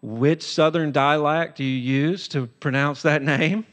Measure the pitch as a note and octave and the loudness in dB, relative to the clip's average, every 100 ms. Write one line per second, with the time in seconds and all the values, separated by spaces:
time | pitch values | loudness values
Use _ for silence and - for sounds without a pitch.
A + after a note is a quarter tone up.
0 | A2+ A2+ C3+ D#3+ - - D#3 E3 D#3 C#3 | -10 0 2 2 -2 2 2 2 0 0
1 | C#3 D3+ D3 D#3 E3 - C3+ C3 B2 C3+ | 2 2 2 0 -2 -4 -4 -2 0 0
2 | D3 F#3 - C#3+ A#2+ _ D3+ C3+ C#3+ C#3 | 0 -2 -4 -4 -6 _ -2 0 0 0
3 | D#3 D3+ C#3 D3 D#3 G3+ A3 | 0 2 0 0 0 -2 -6